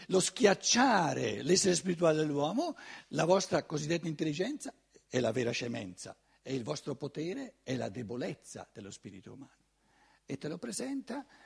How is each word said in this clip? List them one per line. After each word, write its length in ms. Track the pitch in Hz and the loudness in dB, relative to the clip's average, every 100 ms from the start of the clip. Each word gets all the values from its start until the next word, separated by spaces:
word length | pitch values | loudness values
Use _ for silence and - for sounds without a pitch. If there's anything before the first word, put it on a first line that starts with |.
| - | 0
lo 140 | 185 | 2
schiacciare 1200 | - - 202 190 - 233 262 202 151 131 117 101 | 2 4 6 6 4 4 6 6 4 2 0 0
l'essere 320 | - 185 190 | 4 4 6
spirituale 440 | 170 185 170 170 156 | 2 0 4 4 4
dell'uomo, 580 | 151 143 147 226 339 - - - - | 2 0 0 0 -4 -6 -14 -18 -6
la 160 | 147 | 0
vostra 400 | 160 196 - 160 | 4 4 4 0
cosiddetta 420 | - 156 151 170 160 | 0 -4 0 -2 -2
intelligenza 680 | 151 156 147 208 302 - - _ - _ | -2 -2 0 -2 -4 -10 -14 _ -20 _
è 100 | 127 | 2
la 140 | 117 | 2
vera 180 | 117 117 | 2 0
scemenza, 680 | 120 120 117 95 87 92 - _ _ | -2 -4 -4 -8 -10 -16 -16 _ _
e 120 | 135 | -6
il 80 | 135 | -4
vostro 320 | 117 151 - | -4 -6 -6
potere 600 | 131 143 156 165 254 247 - | -6 -8 -6 -6 -6 -10 -12
è 100 | - | -6
la 140 | 127 113 | -4 -4
debolezza 800 | 98 107 123 175 - - 101 90 | -6 -8 -6 -6 -8 -14 -16 -16
dello 200 | 113 101 | -14 -14
spirito 400 | - 104 95 98 | -14 -16 -16 -18
umano. 320 | 90 - _ _ _ _ _ _ _ | -18 -20 _ _ _ _ _ _ _
E 140 | - 135 | -10 -8
te 80 | 151 | -6
lo 120 | 175 | -8
presenta 680 | 233 202 262 277 - 269 - - | -8 -6 -6 -6 -6 -10 -10 -20